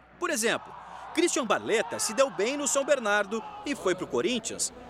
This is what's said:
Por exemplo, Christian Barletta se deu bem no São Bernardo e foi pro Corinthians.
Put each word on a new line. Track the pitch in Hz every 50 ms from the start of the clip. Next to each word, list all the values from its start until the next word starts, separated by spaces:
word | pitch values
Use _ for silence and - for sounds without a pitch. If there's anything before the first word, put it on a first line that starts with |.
| - - - -
Por | - 349
exemplo, | 320 226 214 226 170 - - - - - - - - - - - -
Christian | 294 339 339 - 330 269
Barletta | 214 196 - 104 127 190 226 190 - - 214
se | - - 220
deu | 208 269 277
bem | 185 156 196 240 277
no | 285 294 262
São | - 277 277
Bernardo | 277 294 269 226 208 202 208 202 196 220 226 - - - - -
e | 294 285
foi | - - 190 180
pro | 180 170
Corinthians. | - - 120 123 196 254 233 - - - - - - - - - -